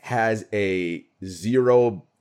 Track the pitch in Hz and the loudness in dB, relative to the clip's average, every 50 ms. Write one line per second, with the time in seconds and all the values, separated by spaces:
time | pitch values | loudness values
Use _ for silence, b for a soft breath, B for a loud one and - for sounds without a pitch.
0 | - - 123 117 113 113 110 107 - - - 104 101 95 95 92 90 85 87 80 | -10 -6 -4 -2 0 0 -2 -4 -6 -6 -4 -2 -2 0 -2 -2 -2 -4 -6 -8
1 | - _ _ _ 95 95 92 82 87 110 123 127 123 127 123 123 120 120 104 85 | -10 _ _ _ -14 -14 -12 -8 -4 0 2 2 4 6 6 4 4 2 0 -4
2 | - _ _ _ | -10 _ _ _